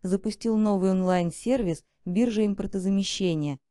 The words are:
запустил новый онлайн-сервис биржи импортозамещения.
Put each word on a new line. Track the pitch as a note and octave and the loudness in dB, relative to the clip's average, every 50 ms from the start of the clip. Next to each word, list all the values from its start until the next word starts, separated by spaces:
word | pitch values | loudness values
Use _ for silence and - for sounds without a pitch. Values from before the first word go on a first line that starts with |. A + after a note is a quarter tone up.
запустил | - F3+ F#3 G3 - A3 G#3+ - - A3+ A3 | 0 0 -2 -2 -2 -6 -8 -4 -2 0 2
новый | G#3+ G#3+ G#3+ G3+ F#3+ F#3 F#3+ | 2 2 2 2 2 2 2
онлайн-сервис | F#3+ F#3 F#3 F#3 F#3 F3+ F3 E3+ - - - A3+ C4 B3+ A3 F3 D#3 - _ _ _ _ _ | 2 2 2 2 2 2 0 -2 -4 -4 -2 0 0 0 0 -2 -2 -4 _ _ _ _ _
биржи | F3+ F3+ G#3 A#3+ B3 G#3+ G#3+ G#3+ | -2 0 2 2 2 2 0 0
импортозамещения. | G#3 G3+ G3 G#3+ G3 - G3 F3+ G3 G3 G3 G3 - - - F#3+ F3+ E3 D#3 D3 D3 C#3 C3 _ _ | 0 0 -2 -4 -4 -4 -2 0 0 0 0 0 -2 -2 -2 0 0 0 0 -2 -4 -6 -8 _ _